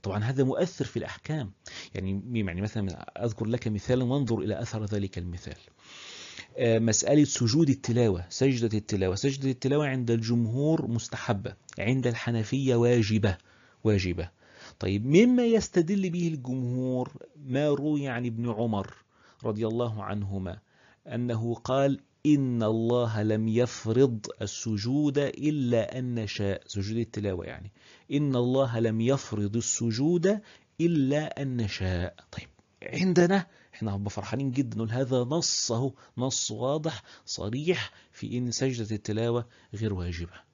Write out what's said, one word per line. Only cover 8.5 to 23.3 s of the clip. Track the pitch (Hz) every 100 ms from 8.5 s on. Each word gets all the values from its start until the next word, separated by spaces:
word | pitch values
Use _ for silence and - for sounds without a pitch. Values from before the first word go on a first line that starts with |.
| 123 113 107
التلاوة. | - 104 92 98
سجدة | 139 139 135
التلاوة | 127 131 143 147
عند | 131 117
الجمهور | 113 110 120 113 123 151 160 139
مستحبة، | 113 - - - 196 107 - - -
عند | 104 131 123
الحنفية | 117 - 113 107 135 131 120
واجبة، | 120 123 104 107 104 90 _ _ _ _
واجبة. | 110 101 92 90 92 _ _ - - -
طيب، | 95 101 123
مما | 165 247 247 233
يستدل | 226 - 180 165 202 185
به | 170 170
الجمهور | 156 123 131 123 127 127 127 127 - - 151 139
ما | 131 151
روي | 143 147 147 139
عن | 120 123
ابن | 113 120
عمر | 107 117 104 95 - _ _ - _
رضي | 117 107 110
الله | 117 120 107
عنهما | 101 104 104 98 92 101 _ _ _ _ -
أنه | 120 120 113 117 113
قال: | - 135 139 135 _ _ 151
"إن | 147 131 120
الله | 107 113 113 123 117 110
لم | 104